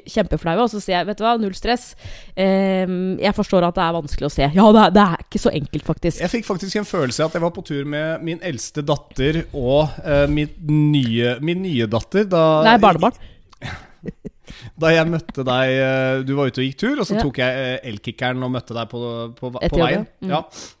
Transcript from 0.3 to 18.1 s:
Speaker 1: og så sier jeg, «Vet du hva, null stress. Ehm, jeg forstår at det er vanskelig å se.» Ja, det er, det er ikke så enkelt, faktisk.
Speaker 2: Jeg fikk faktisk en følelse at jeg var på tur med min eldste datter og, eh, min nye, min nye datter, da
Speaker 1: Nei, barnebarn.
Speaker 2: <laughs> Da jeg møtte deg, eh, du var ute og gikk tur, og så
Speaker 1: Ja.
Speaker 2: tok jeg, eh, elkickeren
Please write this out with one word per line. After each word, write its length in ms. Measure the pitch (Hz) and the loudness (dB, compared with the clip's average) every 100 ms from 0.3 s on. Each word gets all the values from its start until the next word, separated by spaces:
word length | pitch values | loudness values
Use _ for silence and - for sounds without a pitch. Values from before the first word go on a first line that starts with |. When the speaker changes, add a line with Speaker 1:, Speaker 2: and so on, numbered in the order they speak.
| 156 170 170 | -2 0 0
Speaker 1:
og 80 | 240 | 0
så 120 | 208 | -2
sier 160 | 190 180 | -2 -2
jeg, 80 | 180 | -2
«Vet 100 | 208 | -2
du 60 | |
hva, 140 | 220 233 | 0 0
null 140 | 208 | -2
stress. 400 | 185 214 240 - - - - - - | -4 -2 -2 -4 -16 -16 -14 -12 -2
Ehm, 800 | 190 190 196 190 185 180 185 185 | 2 2 2 0 -2 -2 -4 -2
jeg 140 | 196 | -2
forstår 340 | 202 202 185 175 | 0 2 2 2
at 60 | |
det 100 | 175 170 | 0 -2
er 100 | 170 | -2
vanskelig 300 | 147 - 147 | -4 -4 -4
å 40 | |
se.» 180 | - 139 | 0 2
Ja, 140 | 170 214 | 6 8
det 100 | 220 | 10
er, 80 | 202 | 8
det 140 | 208 202 | 6 4
er 100 | 165 | 2
ikke 160 | - 208 | -4 -2
så 140 | 240 | 0
enkelt, 300 | - 151 147 | 0 -4 -6
faktisk. 360 | - 156 175 - | -4 -2 -2 -2
Speaker 2:
Jeg 100 | 170 | -2
fikk 140 | 233 | -4
faktisk 320 | 214 185 196 208 | -4 -6 -4 -6
en 80 | |
følelse 400 | 202 185 131 - | -4 -2 -2 0
at 80 | 156 | -2
jeg 100 | 175 | 0
var 80 | 170 | -2
på 120 | 170 | -4
tur 200 | - 143 143 | -8 -6 -4
med 340 | 147 156 160 | -4 -4 -6
min 180 | 165 165 | -6 -6
eldste 420 | 185 123 - 151 | -6 -8 -8 -6
datter 600 | 147 143 - - 135 160 - | -2 -2 -4 -2 0 0 -4
og, 340 | 143 123 143 151 - | -4 2 2 2 -2
eh, 220 | 165 143 143 | 0 2 2
min 240 | 147 151 - 151 | 2 -2 -6 0
nye, 720 | 151 151 147 123 113 120 120 | 2 4 4 2 0 0 0
min 220 | 156 175 | -4 -4
nye 240 | 190 135 110 | -2 -2 0
datter, 380 | 110 - 190 208 | -2 -2 -2 2
da 340 | 175 160 156 | 2 4 4
Speaker 1:
Nei, 140 | 160 226 | 6 6
barnebarn. 380 | 208 160 202 - - - - - | 6 6 2 0 -14 -20 -20 -16
Speaker 2:
<laughs> 100 | - - - - - - - _ - - 117 - | -14 -14 -18 -16 -16 -14 -18 _ -20 -18 -16 -2
Da 140 | 160 | 4
jeg 140 | 165 160 | 4 2
møtte 320 | 165 - - | -2 -6 -6
deg, 280 | 127 127 131 | -2 0 2
eh, 480 | 131 131 135 131 135 | 2 0 0 0 -2
du 120 | 131 139 | -2 0
var 100 | 135 | 0
ute 140 | 127 | 0
og 40 | 131 | -4
gikk 80 | 135 | -2
tur, 220 | 226 294 | -2 -2
og 60 | 196 | -2
så 80 | 208 | 0
Speaker 1:
Ja. 60 | |
Speaker 2:
tok 160 | 143 123 | -2 0
jeg, 120 | 127 131 131 127 | -2 -2 -4 -6
eh, 80 | 131 | -8
elkickeren 520 | 104 - | -10 -10